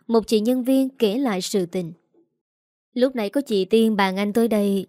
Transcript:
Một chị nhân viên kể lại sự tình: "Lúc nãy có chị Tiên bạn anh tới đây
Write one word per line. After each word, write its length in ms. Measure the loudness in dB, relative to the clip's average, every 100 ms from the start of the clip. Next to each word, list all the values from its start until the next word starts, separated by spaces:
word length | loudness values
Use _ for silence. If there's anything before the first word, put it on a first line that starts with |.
| 0
Một 200 | 0 2
chị 140 | 0
nhân 240 | 2 0
viên 240 | 2 2 0
kể 300 | 0 0 0
lại 240 | -2 -2
sự 240 | -2 -2 -2
tình: 260 | -4 -8 -12 _ _ _ _ _ _ _ _ _
"Lúc 240 | -2 -2 0
nãy 140 | -2
có 100 | -4
chị 240 | -2 -2
Tiên 320 | 2 2 2 2
bạn 200 | 0 0
anh 160 | -2
tới 160 | 0 0
đây 380 | 0 0 -2